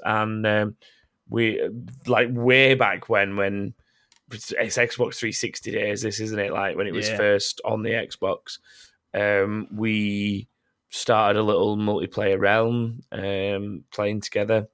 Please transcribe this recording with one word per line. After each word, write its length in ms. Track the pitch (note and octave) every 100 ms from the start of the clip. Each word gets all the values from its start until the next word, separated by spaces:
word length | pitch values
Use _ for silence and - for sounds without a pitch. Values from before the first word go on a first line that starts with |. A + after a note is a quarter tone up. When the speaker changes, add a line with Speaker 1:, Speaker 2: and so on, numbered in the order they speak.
Speaker 1:
and, 420 | - G#2+ G#2+ A2 A2
um, 300 | G#2+ G#2 - _ _ _ _ -
we, 360 | A2+ A2+ G#2 - A#2 A#2+ - -
like, 220 | A2+ A#2+
way 400 | B2 A#2+ C3 C3+ C3
back 320 | A2 F2+ -
when, 300 | G#2+ G2 G2+
when 360 | G2 G2+ G2+ - _ _ _ _ -
it's 220 | A2 - - A2+ -
Xbox 380 | A#2+ - A#2 -
three 160 | A2+
sixty 400 | - - - A2
days, 300 | G#2+ G#2+ G#2
this, 180 | A2 G#2
isn't 180 | A2 G#2+
it? 140 | G2+
Like, 240 | G2+ G2 -
when 100 | G2+
it 80 |
was 140 | E2+ G#2+
Speaker 2:
Yeah. 80 | G#2+
Speaker 1:
first 460 | G#2 G2+ - -
on 180 | - A2
the 100 | A2
Xbox, 680 | A2+ - - F#2 F#2 - - _ - - _ _
um, 560 | G2 G#2 G2+ G2 G#2+ -
we 760 | G#2 A2 G#2+ G#2 G2+ G#2 G2 G#2+ _ _ _ _
started 500 | - - A2 G#2+ G#2
a 40 |
little 340 | G#2+ G2+ G#2 G#2+
multiplayer 600 | G#2 G#2 F#2 - G#2 F#2+
realm, 680 | G2 A2 A2+ A#2+ A#2 A#2 -
um, 720 | - G2 G2 G2 G2 G#2 G2 -
playing 260 | - G#2 G#2+
together 480 | - G#2+ G#2 A2+ G#2